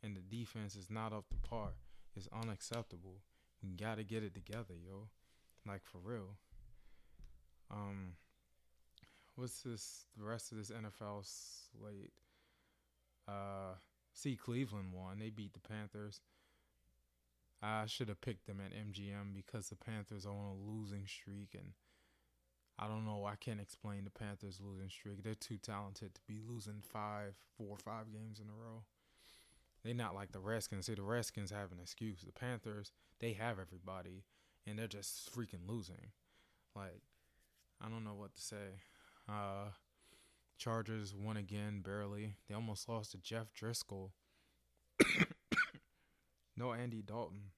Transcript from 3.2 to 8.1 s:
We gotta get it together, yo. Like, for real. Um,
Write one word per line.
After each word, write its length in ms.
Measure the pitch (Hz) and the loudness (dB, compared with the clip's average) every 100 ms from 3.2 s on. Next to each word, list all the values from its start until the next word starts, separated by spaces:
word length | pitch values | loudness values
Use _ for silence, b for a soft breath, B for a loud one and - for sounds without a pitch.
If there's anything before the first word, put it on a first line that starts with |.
| - b b - | -14 b b -8
We 80 | 98 | -4
gotta 340 | 90 107 110 | 0 0 2
get 180 | 107 110 | 2 2
it 120 | 104 | 0
together, 400 | 95 - 107 110 | -2 -4 -4 -4
yo. 340 | 87 87 98 107 - B B B B - | -6 -8 -8 -10 -14 B B B B -4
Like, 160 | 98 | -4
for 140 | - 90 | -4 -10
real. 380 | 92 117 95 101 B B B B B B B B B B - - - | -2 -2 -2 -8 B B B B B B B B B B -18 -20 -6
Um, 460 | 104 101 98 92 | -2 -2 -2 -4